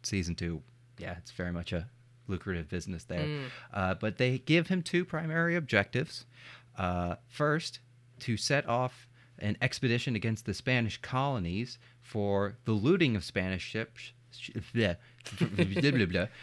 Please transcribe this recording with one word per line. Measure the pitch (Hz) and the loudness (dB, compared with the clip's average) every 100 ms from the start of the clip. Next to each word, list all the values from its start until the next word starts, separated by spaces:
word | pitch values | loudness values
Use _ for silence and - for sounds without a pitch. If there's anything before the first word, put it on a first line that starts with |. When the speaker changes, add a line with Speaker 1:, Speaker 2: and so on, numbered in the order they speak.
Speaker 1:
season | - 98 85 | -2 0 0
two. | 85 85 80 - - - - | -2 -2 -4 -8 -20 -20 -12
Yeah, | 90 87 | -10 -10
it's | - | -12
very | - 90 | -6 -4
much | 87 85 | -4 -4
a | 90 - - - - - | -4 -4 -12 -20 -18 -6
lucrative | 90 98 87 78 | -6 -4 -4 -4
business | 90 92 87 | -6 -4 -8
there. | - 90 76 | -6 -4 -2
Speaker 2:
Mm. | 143 131 - - | -4 -6 -12 -8
Speaker 1:
Uh, | 101 92 | -2 0
but | 92 110 - | 0 -2 2
they | 127 131 | 2 2
give | - 165 165 | 4 4 4
him | 185 | 0
two | 165 175 | 2 0
primary | - 160 160 165 170 175 | 0 -2 -2 0 2 0
objectives. | 147 104 101 123 156 - - - - - - - | 2 2 2 0 -4 -8 -16 -20 -20 -20 -18 -4
Uh, | 92 90 87 87 - | -2 0 -2 -4 -8
first, | - 147 156 - - - - - - | -2 0 0 -2 -10 -18 -20 -20 -10
to | - 110 | -4 -2
set | - 139 - | 2 0 2
off | 120 127 - - - - - | 0 0 -4 -18 -20 -20 -6
an | 104 - | -2 0
expedition | 127 - 131 120 - | 0 2 2 2 2
against | 113 113 113 - | 0 0 -2 -2
the | |
Spanish | 95 - 127 113 - | -4 0 2 2 -2
colonies | - 127 139 127 85 95 123 - - - | -4 0 0 0 0 -2 -4 -10 -20 -20
for | - 110 101 98 101 113 | -8 -2 0 2 0 -2
the | - | 0
looting | 107 107 - 131 107 | 2 4 6 4 2
of | |
Spanish | - 101 92 92 | 0 -2 -2 -2
ships, | - 110 - - - - - - | -4 -6 -6 -10 -18 -18 -20 -14
sh-, | - - - | -10 -8 -2
the | 117 104 87 - - - - | 2 2 2 -6 -20 -14 -2
blah, | 165 101 98 98 143 | 0 2 2 4 4
blah, | 131 92 | 6 4
blah. | 87 98 - | 2 0 -4